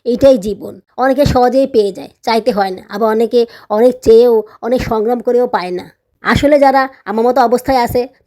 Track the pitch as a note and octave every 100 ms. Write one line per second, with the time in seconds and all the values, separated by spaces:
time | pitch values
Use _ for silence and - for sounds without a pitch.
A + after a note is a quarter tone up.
0 | B3 B3 C4+ C4 G3 G3 - G#3 _ -
1 | C4 C4+ C#4+ B3+ B3 B3+ C4+ A#3+ G3+ F#3
2 | - _ - A3+ A3+ G#3 G3 F#3 - G#3
3 | A3 A3 A3+ A#3+ A#3 - - G#3 A#3+ B3
4 | - A3+ A#3+ A3+ G#3+ - A3+ B3 - A3
5 | G#3+ B3 A3+ A#3+ B3 G3+ F3+ F3+ F#3 _
6 | _ _ - B3+ C#4+ D4 C4+ C4+ C4 -
7 | - G#3+ A#3+ B3+ A#3+ A#3+ C4 C4 A#3+ B3+
8 | B3+ _